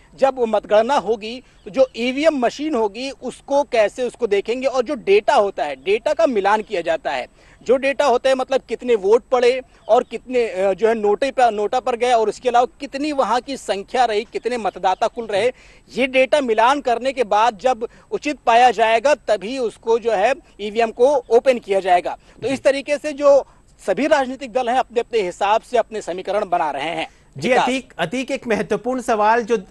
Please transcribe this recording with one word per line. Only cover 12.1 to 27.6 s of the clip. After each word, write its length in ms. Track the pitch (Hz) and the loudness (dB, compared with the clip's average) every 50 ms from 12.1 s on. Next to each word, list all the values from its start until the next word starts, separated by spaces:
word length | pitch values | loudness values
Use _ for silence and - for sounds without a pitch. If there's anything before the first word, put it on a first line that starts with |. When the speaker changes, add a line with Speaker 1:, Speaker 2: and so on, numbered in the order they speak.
Speaker 1:
और 160 | 247 226 220 208 | 2 2 2 0
इसके 200 | 196 - - 247 | -4 -4 -2 0
अलावा 180 | 233 240 247 240 - - | 2 2 2 0 -2 -10
कितनी 320 | 285 - - 269 294 302 | -12 -10 -8 -6 -6 -4
वहां 280 | 294 269 247 208 226 254 | -2 -2 0 0 0 -2
की 160 | 247 277 269 | -2 -6 -10
संख्या 480 | - - - 196 196 190 - - 254 247 | -8 -6 -6 -6 -6 -6 -4 0 0 2
रही, 200 | 233 214 208 233 | 2 0 -2 -4
कितने 320 | - - 190 - 226 247 | -6 -8 -8 -6 -6 -4
मतदाता 500 | 240 208 180 - 180 185 185 185 - 233 | -4 -4 -6 -4 -2 -2 -2 0 0 -2
कुल 200 | 214 - 240 233 | -4 -4 -6 -6
रहे, 260 | 214 208 190 220 254 - _ - - - - _ - - | -4 -2 0 0 -2 -2 _ -14 -20 -20 -20 _ -10 -4
ये 120 | 202 262 | -2 -2
डेटा 340 | 262 254 262 262 - 311 302 | 0 2 2 2 4 2 0
मिलान 400 | 269 233 220 220 220 254 285 285 | 0 2 2 4 4 4 2 2
करने 320 | - 254 233 226 240 269 | 0 -2 -2 -2 -2 -4
के 120 | 277 262 233 | -2 -2 -2
बाद 340 | 190 208 208 226 247 226 180 | 0 2 2 2 2 0 0
जब 300 | 233 254 254 220 240 - - - - - | 0 -2 -2 -2 -6 -12 -12 -16 -12 -10
उचित 280 | 214 190 - 294 294 - - | -8 -6 -6 -6 -6 -4 0
पाया 240 | 240 226 233 254 247 | 2 4 6 6 6
जाएगा 440 | 208 196 226 220 226 233 214 277 302 | 4 4 2 2 2 2 2 2 0
तभी 440 | 294 _ - 214 202 175 220 269 269 | 0 _ -2 -2 -2 -4 -6 -6 -4
उसको 400 | 240 202 - - - 226 226 240 | -4 -6 -6 -6 -2 -2 0 0
जो 140 | 196 233 | 0 0
है 220 | 220 185 202 247 269 - - _ _ - | 0 2 2 0 0 -2 -8 _ _ -10
ईवीएम 300 | 202 214 202 226 233 226 | -10 -6 -2 -2 -2 0
को 260 | - - 240 277 302 | 0 2 2 2 2
ओपन 420 | 254 - - 226 247 - 269 247 233 | 0 0 2 2 4 4 4 0 0
किया 220 | - 190 196 190 | 0 -2 -2 0
जाएगा। 380 | 175 185 180 180 165 156 127 - _ - - - | 2 2 2 2 2 -2 -8 -10 _ -20 -16 -10
तो 60 | - 247 | -6 -6
इस 60 | 269 | -4
Speaker 2:
जी। 20 | |
Speaker 1:
तरीके 420 | - - 294 262 277 - 294 294 277 | 0 0 0 0 0 -2 -4 -4 -4
से 140 | - 302 | -4 -6
जो 340 | 302 277 285 277 277 262 196 - - _ _ _ _ _ - | -4 2 4 4 6 4 2 -2 -8 _ _ _ _ _ -6
सभी 200 | 214 185 190 277 | -4 -2 -2 0
राजनीतिक 460 | 311 311 285 262 247 262 247 285 233 | 2 2 2 0 -2 -6 -10 -8 -6
दल 160 | 196 254 254 226 | -4 -4 -2 -2
हैं 100 | 254 262 | -2 -2
अपने 220 | 226 - 220 233 | -2 -2 -2 -4
अपने 200 | 226 - 240 220 | -4 -2 -2 -2
हिसाब 400 | 190 175 165 - 202 196 220 226 | -2 -4 -4 -2 0 0 0 0
से 180 | - - 254 226 | -2 -2 -2 -2
अपने 240 | - - 214 208 | -2 -2 -6 -10
समीकरण 460 | - 170 175 185 180 190 190 214 214 180 | -8 -8 -8 -8 -6 -4 -4 -4 -2 -2
बना 220 | 175 175 165 151 | -2 -2 -2 -2
रहे 200 | 135 139 143 165 | -4 -4 -6 -6
हैं। 180 | 165 160 147 - _ _ _ _ - 135 | -6 -6 -8 -10 _ _ _ _ -12 -6
Speaker 2:
जी 100 | 147 233 | -2 0
Speaker 1:
विकास। 160 | 254 214 | 2 2